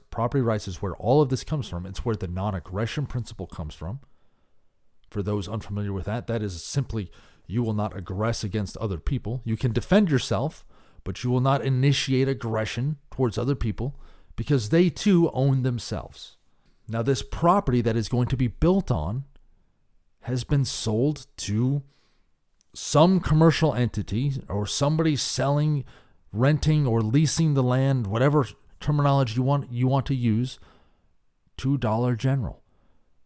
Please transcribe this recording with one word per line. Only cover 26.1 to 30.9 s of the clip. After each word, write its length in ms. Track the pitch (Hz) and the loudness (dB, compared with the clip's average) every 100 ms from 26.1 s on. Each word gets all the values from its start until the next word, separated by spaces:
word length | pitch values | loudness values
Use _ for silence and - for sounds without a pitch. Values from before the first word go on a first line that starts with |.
| _ - | _ -8
renting, 540 | 104 135 151 156 151 139 | 0 2 4 2 2 4
or 160 | 113 | 2
leasing 520 | 107 135 151 - 160 | 2 4 4 2 2
the 100 | 139 | 4
land, 440 | 123 127 135 135 101 | 4 4 2 2 0
whatever 380 | 110 135 151 127 - _ - | 2 2 2 0 -6 _ -8
terminology 560 | - 147 143 139 123 110 | -2 2 4 2 2 0
you 80 | |
want, 280 | 127 143 - | 0 0 -2
you 160 | 120 127 | -2 0
want 180 | 135 123 | 2 0
to 100 | 135 | 0
use, 440 | 120 107 127 - - _ _ | 2 2 -2 -8 -20 _ _